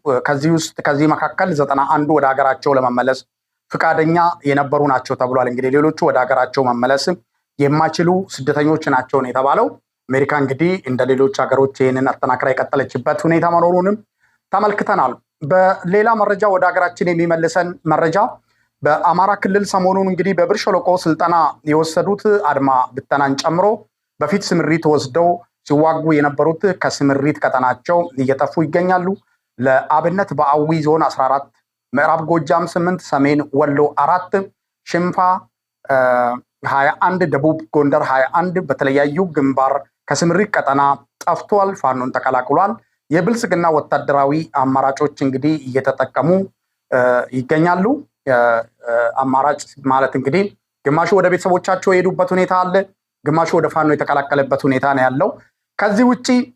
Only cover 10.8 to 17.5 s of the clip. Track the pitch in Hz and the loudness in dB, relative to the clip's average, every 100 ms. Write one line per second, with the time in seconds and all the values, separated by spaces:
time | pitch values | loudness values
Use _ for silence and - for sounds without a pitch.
10.8 | 131 127 127 131 135 135 131 131 135 - | -4 -2 0 2 2 0 0 2 0 2
11.8 | 131 131 131 120 - 127 135 131 131 143 | 0 2 -2 -2 -2 0 0 -2 -2 -2
12.8 | 123 131 123 147 - 165 170 170 170 180 | -2 -4 -4 -2 0 0 2 2 2 2
13.8 | 185 208 - _ _ _ _ 190 208 202 | 0 -2 -8 _ _ _ _ -2 0 -2
14.8 | 208 190 131 120 _ _ 143 185 185 185 | -2 0 0 -4 _ _ 0 2 4 2
15.8 | 175 202 220 226 202 196 208 185 180 175 | 0 2 2 2 0 0 0 2 2 0
16.8 | 175 - 175 170 170 165 160 | -2 -2 -2 0 0 0 0